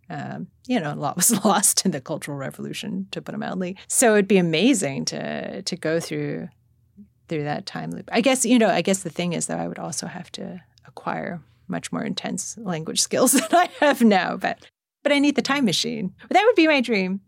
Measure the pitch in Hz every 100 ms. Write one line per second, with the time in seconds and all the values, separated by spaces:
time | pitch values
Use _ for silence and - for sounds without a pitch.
0 | _ 147 - 135 180 _ - 247 151 151
1 | 147 - 180 220 214 170 - - 190 151
2 | - 156 - 143 135 151 143 156 - 190
3 | 196 - - 214 - 185 180 190 - -
4 | 240 214 196 196 175 156 220 247 151 139
5 | 156 151 - - - - - 190 156 165
6 | 160 151 147 156 - - _ _ _ -
7 | 208 _ _ 160 147 147 196 165 165 165
8 | - 196 254 262 208 247 214 170 175 196
9 | 170 - 175 160 160 165 170 - 170 -
10 | 180 - - - 190 180 - _ - -
11 | - 160 - 170 - _ - 175 - 165
12 | - 190 - - - - 220 165 160 -
13 | - - 254 - - 339 349 - 302 277
14 | 233 190 175 - 180 - - _ _ _
15 | 277 285 285 285 - 285 233 - - 160
16 | 185 - - 339 427 403 320 294 247 214
17 | 185 196